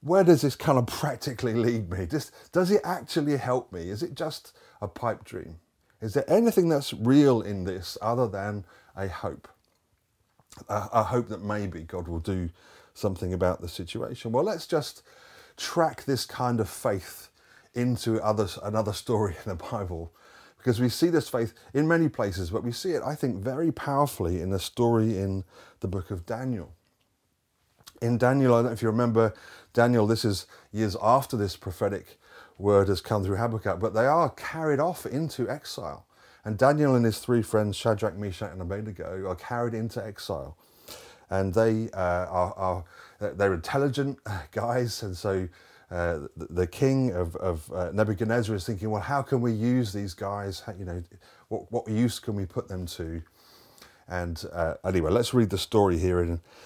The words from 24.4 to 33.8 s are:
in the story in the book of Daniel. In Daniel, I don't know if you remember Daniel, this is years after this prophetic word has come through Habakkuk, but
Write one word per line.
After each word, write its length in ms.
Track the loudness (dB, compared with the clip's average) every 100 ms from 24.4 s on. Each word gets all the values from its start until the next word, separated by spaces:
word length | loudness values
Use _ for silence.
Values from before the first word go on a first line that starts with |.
in 100 | 0
the 80 | -2
story 600 | -2 0 4 4 4 2
in 260 | -2 -2 -6 -16 -20 _
the 80 | -6
book 220 | -6 -6
of 160 | -8 -6
Daniel. 480 | -6 -4 -6 -8 -18 _ _ _ _ _ _ _ _ _ _ -20 -4
In 160 | 0 4
Daniel, 360 | 4 6 6
I 40 | 6
don't 80 | 4
know 60 |
if 100 | 0
you 60 | 0
remember 440 | 2 4 6 4 2 -12 -20 -2 4
Daniel, 300 | 6 6 4
this 180 | 4
is 220 | 2 -2 -6 -18 _
years 240 | -2 -2 0
after 340 | 2 2 2 -2
this 180 | -4
prophetic 640 | -4 -10 -4 -2 -2 -8 -20 _ -20 -20 -2
word 320 | 4 6 6
has 140 | 2
come 200 | 0 0
through 140 | 0 0
Habakkuk, 420 | -2 -2 -2
but 140 | -2